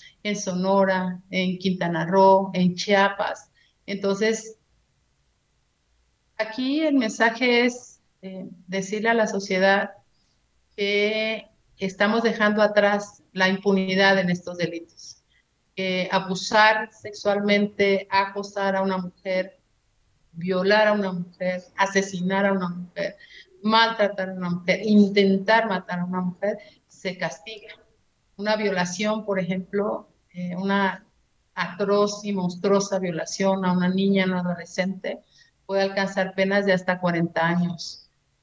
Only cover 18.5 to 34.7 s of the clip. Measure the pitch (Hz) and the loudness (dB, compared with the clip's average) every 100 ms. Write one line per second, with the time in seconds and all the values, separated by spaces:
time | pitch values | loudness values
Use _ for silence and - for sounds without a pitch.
18.5 | 202 196 190 196 190 180 - 190 185 190 | -4 -2 0 -2 -2 -6 -10 -4 -4 -4
19.5 | _ _ _ _ _ _ _ _ 165 175 | _ _ _ _ _ _ _ _ -10 -4
20.5 | 185 190 214 214 208 190 180 175 - 185 | 0 2 4 4 2 -2 -4 -8 -6 -6
21.5 | 180 - - 196 196 196 180 180 190 202 | -6 -8 -2 0 0 -2 -4 -2 0 2
22.5 | 196 180 175 180 - 170 - - - - | 0 -2 -6 -12 -8 -8 -10 -20 -20 -20
23.5 | _ 214 220 226 - 202 196 190 185 180 | _ 2 4 4 2 -2 -2 -8 -6 -6
24.5 | 175 - 185 214 208 196 202 196 190 190 | -4 -2 -2 4 6 6 4 4 2 2
25.5 | 226 226 185 - 180 180 185 180 175 202 | 2 2 -4 -4 -6 -4 -4 -4 -4 -6
26.5 | 208 - _ _ - 190 180 175 - - | -6 -10 _ _ -12 -10 -6 -8 -8 -16
27.5 | 214 - - _ _ _ _ _ - 208 | -18 -18 -20 _ _ _ _ _ -8 -2
28.5 | 214 208 185 180 - 214 220 208 190 175 | 0 0 -2 -4 -2 -2 -2 -2 -4 -2
29.5 | 185 185 202 208 - - _ _ 175 180 | -4 -4 -4 -2 -4 -10 _ _ -12 -10
30.5 | 175 196 196 190 185 _ _ _ _ _ | -6 -2 0 0 -2 _ _ _ _ _
31.5 | - 175 180 196 202 208 - 208 196 180 | -8 -8 -4 0 2 2 -2 -6 -2 -4
32.5 | - 202 196 196 190 185 160 - - 196 | -2 2 2 2 -4 -4 -6 -6 -2 0
33.5 | 190 185 180 180 190 196 196 185 185 175 | 0 0 2 2 2 2 2 2 0 -2
34.5 | 170 165 | -6 -8